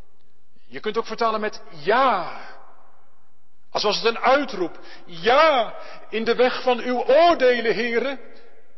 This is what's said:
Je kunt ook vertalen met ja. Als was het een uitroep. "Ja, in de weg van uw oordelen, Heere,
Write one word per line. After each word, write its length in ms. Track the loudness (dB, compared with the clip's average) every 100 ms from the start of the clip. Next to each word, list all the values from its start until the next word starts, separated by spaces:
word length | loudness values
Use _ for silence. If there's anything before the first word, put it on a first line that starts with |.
| -10 -10 -10 -10 -10 -10 -10
Je 120 | -6
kunt 180 | -2 -2
ook 80 | -2
vertalen 340 | 0 2 2
met 220 | -2 -4 -10 -4
ja. 580 | 2 4 4 2 -2 -8 -10 -10 -10 -10 -10 -10 -10 -10 -10 -10 -10 -10 -6
Als 140 | -2
was 120 | 0 0
het 100 | 0
een 140 | 2
uitroep. 600 | 4 4 2 -4 -4 -6 -10 -12 -10
"Ja, 720 | -2 4 6 6 4 0 -6 -10 -12 -6
in 140 | -2
de 120 | 0 4
weg 260 | 2 2
van 180 | 0 0
uw 240 | 0 0
oordelen, 720 | 4 6 6 6 4 4 2
Heere, 460 | 0 2 2 2 0 -8 -10 -10 -10 -10